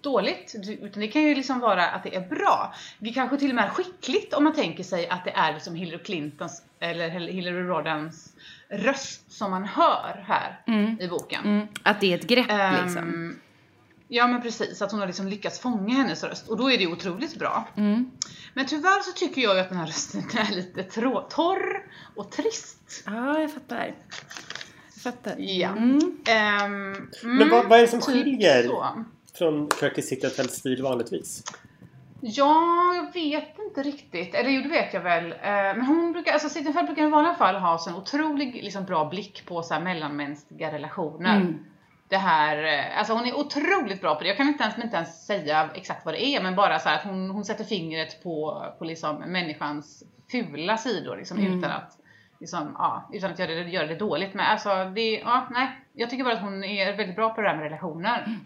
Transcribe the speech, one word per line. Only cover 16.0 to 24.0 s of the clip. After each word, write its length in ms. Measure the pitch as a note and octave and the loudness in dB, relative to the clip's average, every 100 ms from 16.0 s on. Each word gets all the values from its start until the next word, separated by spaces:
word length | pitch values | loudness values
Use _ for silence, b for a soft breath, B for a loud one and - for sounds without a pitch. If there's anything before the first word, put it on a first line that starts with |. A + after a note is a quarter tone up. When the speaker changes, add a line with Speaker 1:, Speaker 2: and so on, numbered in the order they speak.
| A#3+ D#3+ | 2 0
Speaker 1:
röst. 240 | F3+ - - | -6 -8 -6
Och 80 | G#3+ | 0
då 140 | C4 | 2
är 60 | B3 | 4
det 60 | |
ju 80 | F3+ | 2
otroligt 440 | E3+ F#3+ F3 D4+ G3 | -2 -6 -6 -8 -4
bra. 280 | D#3+ - A3 - | -2 -2 -4 0
Speaker 2:
Mm. 340 | G#3 G#3+ B3+ - B B B | 2 2 0 -6 B B B
Speaker 1:
Men 120 | - C4 | -4 -2
tyvärr 360 | D4+ E4+ F#4+ | 2 4 4
så 80 | F#4+ | 2
tycker 300 | F4 E4 - | -2 -2 2
jag 140 | A3+ F#3+ | 4 4
ju 60 | |
att 80 | F#3 | 2
den 80 | F#3 | -2
här 80 | D#3 | -4
rösten 340 | D#3 - G3+ | -4 -6 -6
<laughs> 260 | - A3+ G#3 | -4 0 0
är 40 | F#3 | -2
lite 280 | F3+ - | -6 -8
trå-, 380 | F#3 G#3+ B3 G#3 - | -8 -2 0 0 -4
torr 560 | - E4+ F#4+ F#4 F#4+ - B B - | 0 2 2 -2 -6 -10 B B -14
och 160 | G3 | -10
trist. 720 | - A4 - - - _ - - | -4 -2 -4 -12 -20 _ -14 -8
Speaker 2:
Ja, 340 | A3 B3+ D4+ | -6 -2 0
jag 120 | D4+ | -2
fattar. 420 | D4 - A#3 - D4+ | -4 -8 -6 -6 -8